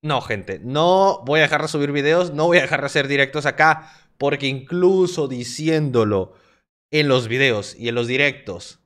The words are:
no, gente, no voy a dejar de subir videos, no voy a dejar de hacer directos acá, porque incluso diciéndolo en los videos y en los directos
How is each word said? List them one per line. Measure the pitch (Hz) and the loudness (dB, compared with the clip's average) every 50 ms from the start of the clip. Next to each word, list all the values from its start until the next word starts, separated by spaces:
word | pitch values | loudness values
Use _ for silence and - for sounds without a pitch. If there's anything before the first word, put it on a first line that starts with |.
no, | - 151 147 123 - | -4 -2 -4 -4 -2
gente, | - 117 101 90 - 95 80 90 | -4 -6 -6 -6 -8 -10 -10 -8
no | 120 131 147 160 175 185 190 196 196 185 - - | -6 -2 0 2 4 4 4 4 4 2 -2 -4
voy | 131 147 160 | 0 2 2
a | 156 | 4
dejar | 143 156 147 | 4 2 -2
de | 151 156 | -2 -2
subir | - 151 143 143 143 | -2 -2 -2 0 -2
videos, | 143 139 147 160 175 180 175 151 | 0 2 2 2 2 2 0 -2
no | 143 156 | 0 0
voy | 170 175 175 | 4 4 4
a | 135 | 2
dejar | 131 156 143 | 2 -2 -4
de | 139 | -4
hacer | 139 - 151 139 135 | -2 -2 -2 -2 0
directos | 143 139 139 135 - 151 143 | 2 0 0 0 0 -4 -4
acá, | 147 131 - 156 160 156 156 - - - _ _ _ _ | -4 0 4 4 4 4 2 -4 -20 -20 _ _ _ _
porque | _ 143 143 139 139 143 | _ -2 -2 -2 0 -4
incluso | 135 135 135 131 - 170 180 180 185 190 190 185 175 180 - 151 135 | -4 -6 -6 -8 -6 -2 2 4 4 4 4 2 0 0 -4 -4 -4
diciéndolo | 131 123 120 113 - - 156 156 160 156 151 143 123 120 110 104 104 98 92 92 - _ _ _ _ _ _ _ _ _ _ _ | -4 -8 -10 -10 -10 -6 -2 0 0 0 0 0 2 2 2 2 2 -2 -2 -4 -10 _ _ _ _ _ _ _ _ _ _ _
en | - 151 151 143 | -2 0 2 2
los | 131 127 120 110 | 2 0 0 -2
videos | 117 127 139 135 117 104 98 - - - | -2 0 0 0 0 -2 -4 -8 -14 -8
y | 117 117 | -8 -6
en | 117 | -4
los | 120 120 | -4 -4
directos | 117 127 131 143 143 135 139 - - 92 87 - - - _ _ | -2 0 0 0 0 -2 -6 -14 -14 -14 -14 -14 -18 -20 _ _